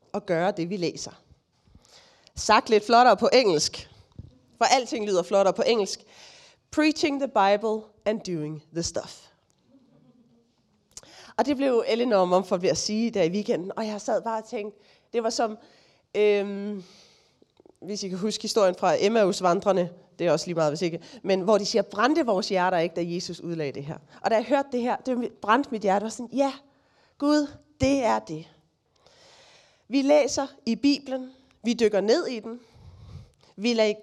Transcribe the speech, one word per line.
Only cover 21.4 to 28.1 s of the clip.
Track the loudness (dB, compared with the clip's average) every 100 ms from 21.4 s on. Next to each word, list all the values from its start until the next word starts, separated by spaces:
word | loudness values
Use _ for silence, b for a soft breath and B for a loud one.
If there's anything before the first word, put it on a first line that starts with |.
hvor | 2 2
de | 2
siger, | -2
"Brændte | -2 0 0 2 0
vores | 0 0
hjerter | 0 0 0
ikke, | -2 -4
da | -6
Jesus | -6 -8 -10
udlagde | -8 -6 -6
det | -8 -12
her?" | -14 _ B
Og | 0
da | 0
jeg |
hørte | 2 0 0
det | -4
her, | -4 -4
det | -4 -4 -4
brændte | -6 0 0 0
mit | -4
hjerte, | 0 0
og | -2
sådan, | -10 -8
"Ja, | -2 -2 -2 _ b b b b b
Gud, | 2 2 0 -8 _ -2
det | 0 2
er | 0